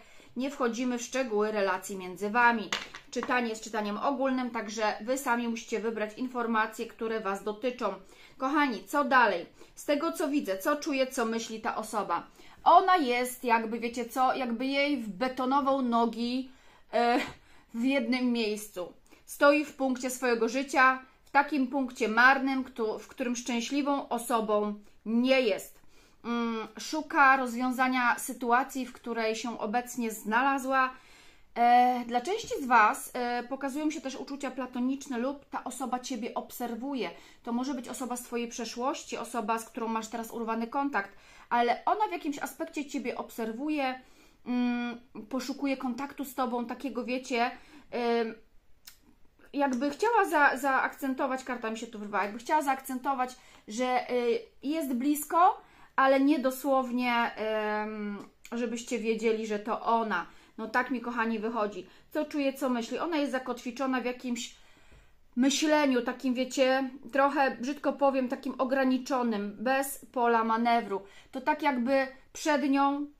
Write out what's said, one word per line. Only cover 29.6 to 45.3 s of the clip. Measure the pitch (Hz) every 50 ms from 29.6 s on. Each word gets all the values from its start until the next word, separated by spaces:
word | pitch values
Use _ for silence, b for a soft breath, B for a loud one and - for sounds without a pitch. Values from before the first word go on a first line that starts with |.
| - 214 202 247 240 - - 247 233 220
znalazła. | 208 - - 202 220 240 269 277 277 277 247 262 269 262 254 254 254 B B B B B B B B B B B -
E, | 226 240 240 240 247 247 247 254 240 240
dla | 233 240 247
części | 240 359 403 453 - - 494 359
z | 277
Was, | 240 254 220 214 226 269 - - - -
e, | 247 240 240 240 240
pokazują | 240 240 269 262 277 277 247 302 302 311
się | 302 320
też | - 269 277
uczucia | - 254 - 285 269 277 254
platoniczne | - 269 254 254 - 247 247 262 277 269 - - 247 226
lub | 247 277 277 277 -
ta | _ - - -
osoba | 262 - - 262 233 254 247
Ciebie | 247 - 262 214 240 - -
obserwuje. | - 226 - - - 247 226 233 220 254 277 285 247 190 170 - B B B B B
To | B 202
może | 233 240 254 285 294
być | 277 240 -
osoba | 254 - 262 233 247
z | 240
Twojej | - - 247 240 233 233
przeszłości, | - - 226 - - 233 247 277 320 - - - 240
osoba, | - 233 - - 233 208 220 226 226
z | -
którą | - - 240 226 226
masz | 226 202 202 -
teraz | - 233 226 -
urwany | - 240 226 220 226 226 226
kontakt, | 226 - 277 277 277 - 202 - - - B B B B B B B
ale | 233 240 240 240 - - -
ona | 311 370 415 427 370
w |
jakimś | 349 - - 294 285 -
aspekcie | - 262 - - 320 320 - 311 285
Ciebie | 294 - 262 214 240 226
obserwuje, | - 226 - - 233 220 226 220 240 294 311 302 294 269 262 254 - B B B B B B B B B
mm, | 233 247 247 247 240 240 240 240 240 233 240 - - - 214 214
poszukuje | -